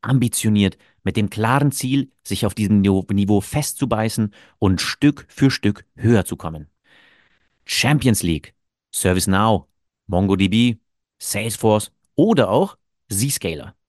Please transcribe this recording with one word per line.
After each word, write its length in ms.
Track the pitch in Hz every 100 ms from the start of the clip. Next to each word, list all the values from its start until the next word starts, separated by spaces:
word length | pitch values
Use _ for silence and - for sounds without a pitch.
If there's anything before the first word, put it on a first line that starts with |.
ambitioniert, 760 | - 131 117 - 110 104 98 - _ _
mit 140 | 98 110
dem 120 | 104
klaren 440 | 107 110 135 147
Ziel, 380 | 127 127 139 123 _
sich 220 | - 98 107
auf 80 |
diesem 280 | - 101 104
Nive-, 320 | 98 95 92
Niveau 280 | 98 98 104
festzubeißen 920 | - - 151 - 127 110 113 - 107 - - _
und 220 | 98 92
Stück 460 | - - 147 147 -
für 240 | - 135
Stück 340 | - 104 101 _ -
höher 280 | 110 117
zu 140 | 87 -
kommen. 300 | 85 80 76 _ _ _ _ _ _ _ _ _ -
Champions 580 | - 120 147 131 107
League, 320 | 87 78 - _ _ _ _
ServiceNow, 760 | - 92 92 95 95 110 98 - _ _ _ -
MongoDB, 680 | 87 98 95 98 107 120 110 _ _ _ _
Salesforce 720 | - - 113 - 110 107 - _ _ -
oder 340 | 196 202 101
auch 280 | 113 196 - _ _ _
Zscaler. 640 | 98 135 - 90 78 - _